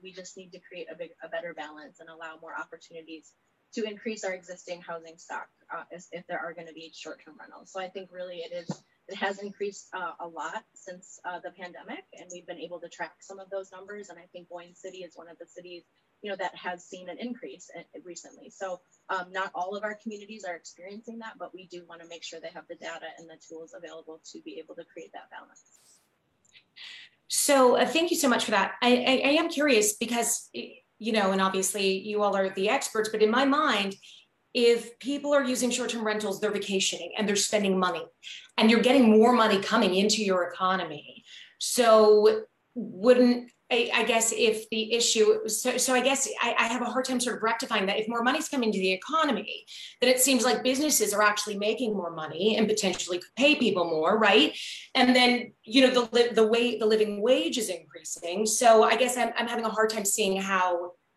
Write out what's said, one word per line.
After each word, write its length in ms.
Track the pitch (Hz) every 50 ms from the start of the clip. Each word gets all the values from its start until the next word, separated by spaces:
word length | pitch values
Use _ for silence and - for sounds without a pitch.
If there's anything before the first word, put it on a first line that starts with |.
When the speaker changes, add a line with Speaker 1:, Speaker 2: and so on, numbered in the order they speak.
| 185
Speaker 1:
we 100 | 190 175
just 240 | 185 180 - -
need 140 | 190 185 175
to 80 | 180 185
create 260 | - _ 185 175 165 -
a 40 | 202
big, 140 | 175 170 165 - _ 165
a 60 | 165
better 260 | - - 175 170 160
balance 440 | 160 147 147 - - 147 135 - -
and 100 | 165 165
allow 280 | 160 160 165 160 160 160
more 140 | 165 160 143
opportunities 760 | 160 160 - 165 165 - - 170 165 160 160 160 156 - _ _ _ _ _ _ _ _ _ -
to 100 | 240 214
increase 400 | 214 208 208 - 233 220 202 -
our 100 | 190 185
existing 480 | 180 180 - 180 - - 180 175 175
housing 360 | 175 - 170 165 165 165 165
stock, 320 | - - - - 165 - - _ _ _ - 170
uh, 80 | 170 165 -
if, 140 | 165 175 - - -
if 120 | 175 -
there 120 | - 175 -
are 140 | - 170 160
gonna 180 | 175 165 165
be 220 | 151 160 160 156 -
short-term 400 | - - 156 - - _ 160 151 -
rentals. 320 | - - - - - -
So 80 | - 190
I 80 | 185 185
think 200 | - 196 190 -
really 280 | 180 180 180 185 180
it 160 | 170 165 165 175
is, 300 | 175 170 - - - _ _ _ _ _ -
it 80 | 196
has 220 | 202 196 196 196 196
increased, 500 | 208 208 - - 202 202 196 - - _ -
uh, 200 | 185 180 165 160 -
a 60 | 170
lot 360 | 170 165 160 156 165 - 220 - _ _
since, 460 | - - 190 180 180 - - - - -
uh, 140 | 180 180 -
the 120 | - 175
pandemic, 540 | - 202 185 180 165 165 180 202 277 381 - _ -
and 120 | - 175 175
we've 160 | 165 180 -
been 120 | 180 170 143
able 200 | 156 170 175 165
to 80 | 170
track 280 | 165 - - 170 160 - _
some 180 | - - -
of 120 | 196 190 185
those 240 | 196 196 190 - 190
numbers. 360 | 185 196 196 208 208 196 175
And 80 | 170
I 100 | 170 175 _
think 160 | - 180 175
Boyne 260 | - 175 175 175 175 180
City 240 | _ - 185 180 185
is 180 | 175 165 _
one 100 | 170 165
of 100 | 170 165 -
the 60 | 170
cities, 380 | - _ 180 175 180 175 170 - _ _ _ _ _ _ _
you 80 | - 208
know, 80 | 190
that 180 | 190 185 - -
has 300 | - - 185 180 175 -
seen 240 | - 196 180 180 180
an 80 | 165 -
increase 500 | 226 254 233 - 170 135 202 185 - - -
in, 80 | 170 170 _ - - -
recently. 460 | 180 170 - - - - - - -
So, 300 | - - 196 190 180 - _ _ _ _ _ -
um, 160 | 190 185 180 180 185
not 180 | 190 190 - -
all 220 | - 180 190 208
of 80 | 202 214
our 120 | 214 214 -
communities 440 | - 226 208 208 202 202 220 214 190
are 100 | 180 170
experiencing 640 | 160 - - - - 175 196 202 220 - 233 226 226
that, 140 | 220 220 -
but 160 | 175 175 - -
we 140 | 185 185
do 160 | 170 180 175 170 165
wanna 180 | 170 165 165
make 160 | 170 170 160 -
sure 160 | - 165 165
they 80 | 160 165 175
have 140 | 160 - -
the 60 | 170
data 320 | - 180 165 165 160 - 156 -
and 100 | - 170
the 100 | 160 160 156 -
tools 280 | - 165 160 165 160 -
available 460 | - 170 156 160 165 160 156 160 160 - -
to 100 | - 170 -
be 140 | 156 -
able 180 | 160 160 - -
to 100 | 170 165
create 260 | - _ - - -
that 180 | - - - -
balance. 500 | - - - - _ _ _ _ _ _ _ _ _ _ _ _ _ _ _ _ _ _ _ _ _ - _ _ _ - - - - - - - _ _ _
Speaker 2:
So, 480 | - - - - 294 277 269 254 247 -
uh, 100 | - 247
thank 240 | 196 - 330 339 339
you 60 | 339
so 140 | - 285 254
much 160 | 233 214 -
for 60 | -
that. 240 | 208 196 190 - - -
I, 140 | 254 240 247
I, 260 | 247 - 262 262 254 247
I 60 | 277
am 180 | 294 330 339 330
curious 480 | - 269 302 294 247 214 208 208 -
because, 520 | - 240 233 240 233 220 - - - - - - 240 - - - - _ _ _
you 140 | - 214 233
know, 200 | 220 214 196 190
and 100 | 190 190
obviously 580 | 190 190 190 190 190 - - 202 196 190 190 190
you 240 | 208 214 208 208 208
all 140 | 202 196
are 120 | 196 190 190
the 180 | 190 190 190 214
experts, 400 | 262 277 - - - 220 214 220
but 120 | - 214
in 80 | 214 214
my 140 | 226 254 277
mind, 520 | 269 277 302 311 277 220 202 196 196 196 - - - - - _ _ _ _ _ _ -
if 420 | 247 233 233 240 226 - - - -
people 340 | - 254 285 277 285 294 294
are 100 | 277 262
using 260 | 247 254 214 247 240
short-term 360 | 240 254 240 214 226 233 214
rentals, 340 | 214 208 208 208 196 190 -
they're 100 | 208 208
vacationing 640 | 202 196 202 202 196 190 190 - 170 - - - -
and 100 | 220 208
they're 80 | 202 202
spending 420 | 196 - - 220 202 196 190 185
money, 280 | 185 185 180 170 160 165 - _ _ - - - - - - _
and 140 | 233 226 220
you're 80 | 233 214
getting 260 | 208 247 262 277 240 220 214 220
more 140 | 226 247 240
money 260 | 233 220 214 202 190
coming 340 | - - 214 240 208 180 180
into 280 | 190 208 214 214 220 208
your 200 | 190 185 180 175
economy. 840 | 175 - - 185 185 190 185 170 156 147 143 - - - - - - - - - - _ -
So 840 | - - - 247 240 226 220 220 214 214 214 208 208 220 220 - - - _ _ _ _ -
wouldn't, 800 | 247 190 - 175 185 202 247 247 247 247 240 240 240 - - _ _ _ -
I, 220 | 247 233 - - -
I 100 | 240 226
guess 260 | 240 226 226 220 -
if 380 | - - 240 214 214 - - -
the 240 | 226 220 220 220 233
issue, 560 | 233 226 - - 220 214 208 214 - - 220
so, 260 | - - - 247 247
so 180 | 247 - 262 254
I 60 | 247
guess 300 | 233 269 277 262 - 208 - -
I, 140 | 233 233 226
I 100 | - 226
have 140 | 226 247 233
a 40 | 240
hard 180 | 214 214 262 254
time 160 | 254 254 240
sort 160 | 240 233 202
of 80 | - 214
rectifying 420 | 226 233 - 262 226 226 202 190
that. 120 | 190 208 214
If 80 | 214
more 160 | 220 269 294 -
money's 240 | 254 294 320 311
coming 240 | - 294 262 233 214
to 80 | 190 190
the 140 | 190 190 185
economy, 720 | 185 - - 302 320 311 285 226 180 - - - - - - - - - - - _
then 100 | 247 254
it 120 | 254 254
seems 240 | - 277 262 233 233
like 180 | 254 220 214 -
businesses 500 | 254 269 262 302 302 - - 214 196 202
are 80 | 208
actually 360 | 208 208 208 - - 214 202
making 360 | 196 202 214 233 - 254 214 208
more 180 | 190 175 165
money 440 | 165 160 156 151 156 165 196 220 214
and 100 | 220 214
potentially 520 | 214 214 202 202 185 - - - - 180
could 180 | 175 - - _
pay 200 | 226 269 302 302
people 280 | - 247 202 185 180 170
more, 340 | 170 160 156 160 180 214
right? 400 | 220 220 196 196 240 311 311 - - - - - - - - -
And 200 | 262 247 254 254
then, 380 | 247 247 247 240 233 214 - - _ _
you 180 | 220 220 269
know, 120 | 262 254 254
the 160 | 247 233 - -
li-, 140 | 240 233 233
the 180 | 208 226 220
wa-, 320 | 214 233 233 240 240 - -
the 60 | 226
living 360 | 214 220 214 214 208 202 202
wage 360 | 208 247 269 302 320 311 233
is 120 | 254 - 185
increasing. 760 | 175 165 - - - 170 - - - - 170 170 180 208 220
So 380 | 214 - - 247 226 226 214 208
I 120 | - 220
guess 220 | 226 254 240 -
I'm, 140 | 247 233 226 -
I'm 120 | - 233 233
having 160 | 240 226 226
a 40 | 220
hard 200 | 202 220 220 220
time 160 | 220 220 202
seeing 340 | - - 220 202 190 190 190
how, 540 | 190 196 196 185 180 180 175 170 175 180 - _ _ _ _